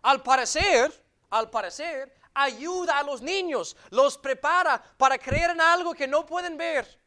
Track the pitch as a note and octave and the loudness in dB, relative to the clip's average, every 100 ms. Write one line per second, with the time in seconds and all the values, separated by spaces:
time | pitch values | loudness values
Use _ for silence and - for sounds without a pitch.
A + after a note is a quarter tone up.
0 | A#3 C4+ C4 C4 A#3+ D#4 G4+ C#4+ C4+ - | 2 0 2 0 2 0 2 4 2 -2
1 | _ _ _ G#3+ A3 A3+ F#3+ - D#4+ C#4+ | _ _ _ -4 -4 -6 -6 -8 -10 -8
2 | C4+ _ _ C4 C#4 A3 D#4 F#4 F4 C#4+ | -12 _ _ -2 -2 -2 -8 -6 -2 -2
3 | C#4+ C4 B3+ G4 F4+ C4+ E3 - - G#3+ | -2 -6 -4 -4 -2 -4 -6 -12 -6 2
4 | C#4 - C4+ C4 C#4+ F4 F4 B3 - _ | 2 2 -6 -4 0 2 2 0 -4 _
5 | C4 C4 C4 C#4 E4+ E4+ E4 F4 F4 E4 | 2 2 -2 -2 0 2 4 4 0 -4
6 | C#4 D4 D#4+ E4+ F4 D#4 E4+ D4+ A#3 _ | -2 -2 -2 -6 -6 -6 -4 -4 -6 _